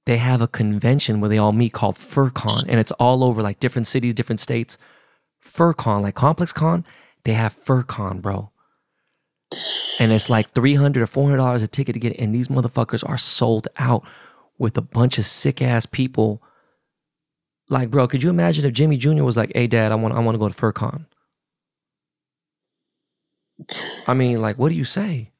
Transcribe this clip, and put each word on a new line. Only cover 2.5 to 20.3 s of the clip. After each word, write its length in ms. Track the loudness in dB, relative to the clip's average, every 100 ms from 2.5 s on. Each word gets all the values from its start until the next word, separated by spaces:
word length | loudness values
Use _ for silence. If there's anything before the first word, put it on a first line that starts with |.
| -4 0
and 120 | 2
it's 120 | 0
all 300 | 2 2 4
over, 200 | 2 2
like, 160 | -2 -2
different 260 | -2 -2 -2
cities, 280 | -2 -2 -2
different 240 | -4 -4
states. 360 | -4 -4 -4 -12 _ _ _ _ _ _
FurCon, 600 | -20 0 2 2 0 0
like 140 | -2 2
Complex 360 | 2 2 -2
Con, 320 | 0 0 0 -4 -16 _ _
they 80 | -2
have 220 | 0 0 -4
FurCon, 680 | 0 0 0 -6 -6 -6
bro. 300 | -6 -6 -8 _ _ _ _ _ _ _ _ _ _ -10 -8 -8 -8 0
And 120 | 2
it's, 180 | 2 2
like, 180 | 0 0
three 220 | 0 2 4
hundred 280 | 2 2
or 40 | -2
four 180 | 0 2
hundred 120 | 2
dollars 240 | 2 0
a 60 | -2
ticket 260 | -4 -4
to 60 | -2
get 140 | -4
in, 120 | -2 -2
and 100 | -2
these 120 | 0
motherfuckers 580 | 0 -2 -2 -2 -2 -4
are 100 | -4
sold 480 | -4 0 2 2 -2 -4
out 260 | 0 0 -2 -20 -20 _ _ -4
with 200 | -2 -2
a 40 |
bunch 360 | -4 0 2 2
of 60 | -4
sick 340 | -2 -2 0
ass 240 | 0 0 -2
people. 560 | -4 -4 0 0 -2 _ _ _ _ _ _ _ _ _ _ _ _ -4
Like, 200 | -2 0
bro, 160 | 2 2
could 160 | 2
you 80 | 0
imagine 340 | 2 2 2 0
if 80 |
Jimmy 240 | 2 2 4
Junior 260 | 2 2
was 140 | 2 0
like, 140 | 0
"Hey, 140 | 0 2
Dad, 240 | 2 2
I 40 | 2
want, 200 | 0 0
I 40 |
wanna 200 | 0